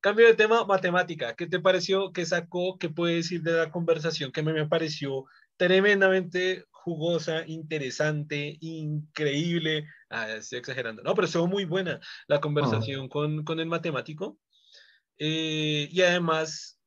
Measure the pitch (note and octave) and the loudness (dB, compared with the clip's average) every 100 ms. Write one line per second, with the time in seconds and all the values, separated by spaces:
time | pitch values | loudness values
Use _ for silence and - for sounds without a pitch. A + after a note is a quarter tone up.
0 | G3 G#3+ A#3 A3 G#3+ A3+ G3 F#3+ F3+ F3 | 0 8 8 8 6 4 4 2 4 2
1 | F3 D#3+ A#2+ - E3+ F3+ F#3 F#3 F3+ F#3+ | 0 -2 -6 -6 -4 0 2 2 2 0
2 | F#3+ F#3 E3 F3 E3+ F3+ F3+ F#3 E3+ D#3 | 0 -4 -2 -2 -2 -4 -4 -4 -8 -2
3 | E3+ E3+ E3 F3 D#3 E3 D#3+ F3 E3+ D#3 | -2 0 -2 -4 0 0 0 -4 0 0
4 | D#3+ D#3+ C3+ C#3+ D#3 D#3 D3+ E3 D#3+ D3+ | 0 -4 -6 -4 -2 -2 0 0 -2 -6
5 | C#3+ C3+ C3+ _ _ _ F3+ F#3+ G3+ G3+ | -6 -6 -8 _ _ _ 4 6 6 6
6 | F#3+ F#3+ F3 F3+ F#3 F#3 - - - D#3+ | 6 4 0 -2 -2 -4 -8 -14 -8 -4
7 | E3 E3+ - D#3+ D#3+ D#3+ D#3 D#3 C3 B2+ | 0 0 -2 -4 -4 -10 -6 -6 -6 -2
8 | D3+ D3+ D3 D3 D3 D3+ D#3+ D#3+ D3+ D3+ | 0 0 -4 -6 -6 -8 -10 -8 -4 -6
9 | D3+ - D3+ C#3+ E3+ E3+ D#3 D#3 D3+ - | -6 -2 0 0 0 0 0 -4 -6 -16
10 | _ A#2 A2 A2 G#2+ B2 B2 C3 A2+ A2 | _ -8 -6 -8 -8 -10 -8 -6 -6 -6
11 | A2+ F#3 F3+ F3 E3+ G3 F#3+ F3+ F3+ C3 | -2 0 0 2 0 0 -2 -2 -2 -6
12 | - - - D3 D3 D3 C#3+ A2 A2 C3+ | -10 -20 0 0 2 0 2 0 -2 -6
13 | C3+ D3 D3+ D3+ D3+ D#3+ D#3+ E3 E3+ C3+ | -6 -4 -2 -2 -4 -4 -2 -2 -2 -4
14 | A#2+ D3+ G3 - _ _ _ - _ _ | -6 -8 -10 -10 _ _ _ -20 _ _
15 | _ _ D3+ D#3+ D#3+ D#3 D3+ D3+ D3 E3+ | _ _ -4 -2 -2 -2 0 -2 -2 2
16 | F3+ F3 E3+ D#3+ D#3+ D3+ - _ | 4 4 2 0 -2 -8 -16 _